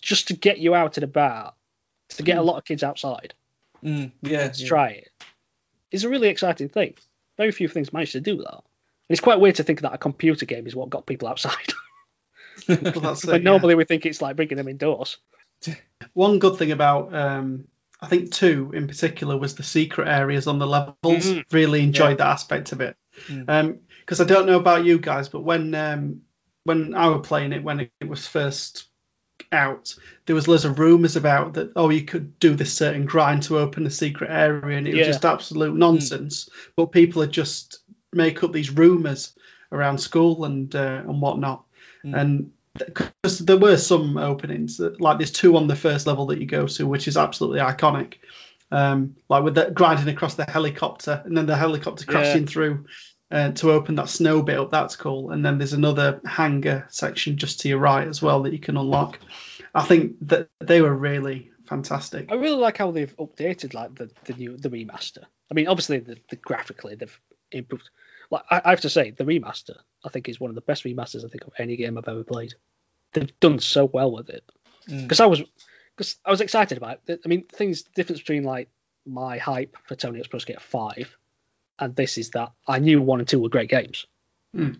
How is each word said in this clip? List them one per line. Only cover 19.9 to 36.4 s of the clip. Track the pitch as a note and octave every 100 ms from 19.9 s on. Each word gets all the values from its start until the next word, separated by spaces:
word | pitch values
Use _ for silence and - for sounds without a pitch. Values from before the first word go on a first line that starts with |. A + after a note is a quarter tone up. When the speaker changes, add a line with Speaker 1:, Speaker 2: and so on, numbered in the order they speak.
| - D#3
Speaker 2:
areas | C#3+ C#3 C#3+ D3+
on | C#3+
the | C#3+
levels. | C#3+ C#3 -
Speaker 1:
Mm-hmm. | E3 E3+ F#3 F3+ -
Speaker 2:
Really | D#3+ D#3 D3+
enjoyed | C#3+ C#3+ D3 C#3
Speaker 1:
Yeah. | C#3+
Speaker 2:
that |
aspect | C#3+ - D3+ C#3+
of | C3+
it. | B2+ - _ - -
Speaker 3:
Mm. | C#3 B2+
Speaker 2:
Um, | D#3 D#3 - _ _ -
'cause | E3+
I |
don't | F3 G3 F#3+
know | F3+
about | F3 E3+
you | E3+ E3
guys, | D#3+ C#3 C#3
but | D3+
when, | D#3+ E3 D#3
um, | D#3 D3+ D3 D3 - _ _ _ _
when | - D#3+ D#3
I | F#3 E3+
was | D3 D3
playing | D3+ C#3+
it, | C#3+
when | D3+ C#3+
it | C3+ - D3+
was | D3 -
first | D#3+ C#3+ C#3 - - - _ _ _ _ - -
out, | D#3 C3+ C3+ - - - - -
there |
was | D#3 D3+
loads | D#3+
of | D3+ C#3
rumours | D#3+ E3+ E3 E3
about | D3 C#3+ C#3+
that, | D#3 - -
oh, | D#3+
you | D#3
could | D3+ E3+ C#3+ -
do | E3
this | D3 D3+
certain | - D3+ D3 C#3
grind | D#3+ C#3+ D3
to | C#3+ D#3
open | D3 D#3 D3+
a |
secret | C#3+ D3+ D3 -
area, | D#3 D#3 D3+ C#3+ C#3+
and | D3
it |
was | D#3 D#3
Speaker 1:
Yeah. |
Speaker 2:
just | C#3
absolute | E3+ - - D#3 D3+
Speaker 3:
Mm. | D#3
Speaker 2:
nonsense. | E3+ D#3+ C#3 C3+ C#3+ -